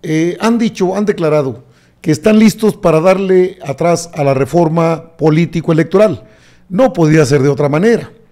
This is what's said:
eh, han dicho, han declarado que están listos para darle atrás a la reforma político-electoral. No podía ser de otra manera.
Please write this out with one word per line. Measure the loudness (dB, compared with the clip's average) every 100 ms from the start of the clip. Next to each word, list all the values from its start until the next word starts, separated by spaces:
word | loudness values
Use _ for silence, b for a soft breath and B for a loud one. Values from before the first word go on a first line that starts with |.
eh, | -4 -2 -2 -2
han | -2 0
dicho, | -2 -2 -4
han | -2 -2
declarado | -2 0 0 -2 -8 -18 b b b
que | -4
están | -2 2 4
listos | 4 2 -2 0
para | 0 2
darle | 2 0 2 0 0 -4
atrás | -12 -4 -2 -2 -4
a | -4
la | -2
reforma | 0 0 0 0 0 -2 -2 -8 _
político-electoral. | 0 0 0 -4 -2 -2 0 2 2 0 -12 b b b b
No | 0 0
podía | 2 2 2
ser | 2 2
de | 0
otra | 0 -2
manera. | 0 0 0 -4 -20 _